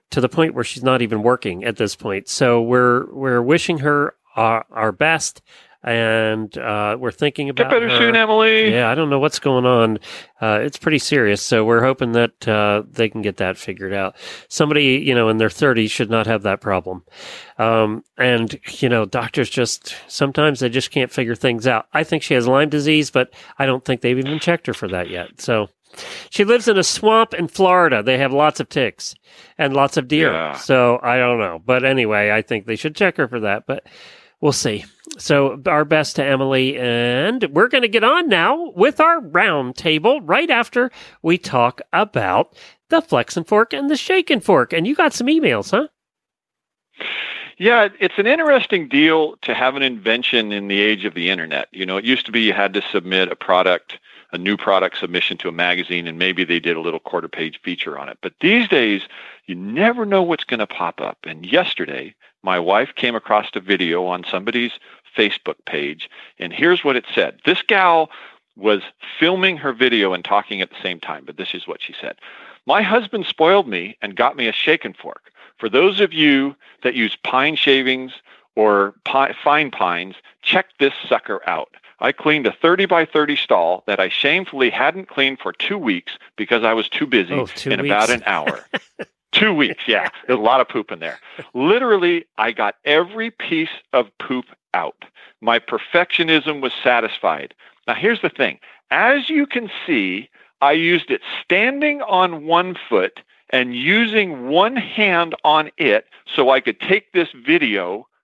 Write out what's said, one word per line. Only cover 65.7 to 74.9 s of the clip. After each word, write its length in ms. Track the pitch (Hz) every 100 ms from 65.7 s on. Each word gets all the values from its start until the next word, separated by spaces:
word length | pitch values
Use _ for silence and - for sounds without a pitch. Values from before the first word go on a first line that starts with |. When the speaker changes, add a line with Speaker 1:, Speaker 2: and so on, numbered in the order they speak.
| 76 73 80 - - - -
Speaker 2:
and 140 | 87
here's 320 | 85 165 175
what 100 | 143
it 120 | 127 -
said. 280 | - 80 -
This 180 | - 180
gal 460 | - 202 185 165 156 - - _ _ -
was 260 | 104 101 - - - -
filming 380 | 165 185 190 160
her 160 | 147
video 400 | 117 127 117 98
and 120 | 90
talking 360 | - 101 - 101
at 100 | 92
the 100 | -
same 200 | 92 85
time, 240 | - 76
but 140 | 69 76
this 160 | 92
is 120 | 90 -
what 160 | -
she 100 | - -
said. 160 | - - - - - - -
"My 160 | 185
husband 440 | 196 226 208 220 175
spoiled 400 | - 160 196 147
me 300 | 92 95 -
and 140 | 104
got 220 | 95 123 139
me 100 | 117
a 60 |
shake 320 | - 143 165
and 120 | 107